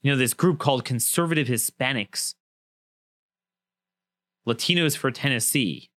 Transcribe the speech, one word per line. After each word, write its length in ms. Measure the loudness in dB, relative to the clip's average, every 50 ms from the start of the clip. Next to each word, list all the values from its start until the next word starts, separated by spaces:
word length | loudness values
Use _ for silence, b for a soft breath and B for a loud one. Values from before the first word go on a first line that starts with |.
| 2
You 80 | 2
know, 80 | 4 4
this 160 | 2 0 2
group 240 | 2 2 2 2 2
called 260 | 2 2 2 2 0
Conservative 600 | -2 -4 -2 -2 0 0 0 0 2 0 0 0
Hispanics, 880 | 0 0 -2 -2 -4 _ _ -2 -2 -2 -2 -6 -6 -8 -8 -8 -8 -8 _ _ _ _ _ _ _ _ _ _ _ _ _ _ _ _ _ _ _ _ _ _ _ _ _ _ _ _ _ _ _ _ _ _ _ _ _ _ _ _ _ _ -2
Latinos 480 | -2 0 -2 -2 0 2 0 0 0
for 160 | 0 -2 -4 -4
Tennessee. 760 | -2 -2 -2 -2 0 -2 0 0 0 0 0 -4 -6 -12 _ _